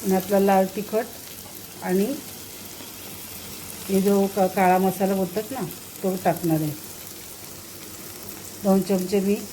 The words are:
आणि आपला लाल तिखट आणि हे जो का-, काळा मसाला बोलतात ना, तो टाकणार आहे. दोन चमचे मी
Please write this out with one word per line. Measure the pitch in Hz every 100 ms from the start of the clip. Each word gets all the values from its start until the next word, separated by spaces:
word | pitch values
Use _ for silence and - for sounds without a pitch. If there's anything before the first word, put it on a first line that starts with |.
आणि | 196 190
आपला | 180 196
लाल | 196 196 190 214
तिखट | 202 214 247 - - - - - - -
आणि | 185 185 214 294 - - - - - - - - - - - - - - - - -
हे | 196
जो | 196 202 196
का-, | 202 185
काळा | 190 185 185
मसाला | 190 185 196
बोलतात | 196 180 180 214
ना, | 262 175 - - -
तो | 190 185 185
टाकणार | 165 170 160
आहे. | 156 143 - - - - - - - - - - - - - - - - - -
दोन | 202 190
चमचे | 185 196 180 202
मी | 196 208 208